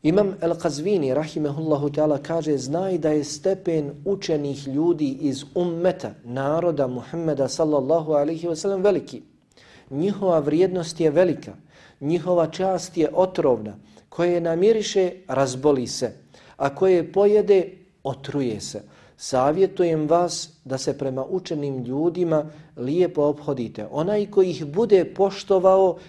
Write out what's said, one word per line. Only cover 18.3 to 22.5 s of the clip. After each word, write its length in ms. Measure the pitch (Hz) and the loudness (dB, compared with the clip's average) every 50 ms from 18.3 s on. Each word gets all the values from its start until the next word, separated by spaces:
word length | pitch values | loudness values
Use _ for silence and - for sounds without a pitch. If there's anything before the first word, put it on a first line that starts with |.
| 131 143 135 120 107 101 | -4 -4 -2 -4 -4 -6
se. 220 | 95 - - 104 95 - - - - - _ | -10 -12 -12 -14 -14 -16 -20 -20 -20 -20 _
Savjetujem 880 | _ - - - 127 127 143 156 180 190 185 185 - 180 170 160 156 151 147 | _ -10 -2 0 2 2 2 4 2 2 0 2 0 0 2 2 0 2 2
vas 400 | 165 170 175 170 170 - - - _ _ _ | 2 2 2 0 -4 -8 -10 -12 _ _ _
da 140 | 131 131 135 | -8 -6 -4
se 200 | - 151 135 - | -4 -4 -4 -4
prema 260 | 135 135 127 131 131 - | -4 -6 -4 -6 -6 -4
učenim 560 | - 185 185 - 170 147 143 143 135 127 120 | -4 -6 -4 -4 -6 -4 -4 -4 -6 -6 -6
ljudima 680 | 117 131 143 156 175 165 175 180 165 160 156 147 156 | -6 -4 -2 -2 -2 0 0 0 0 0 0 0 -4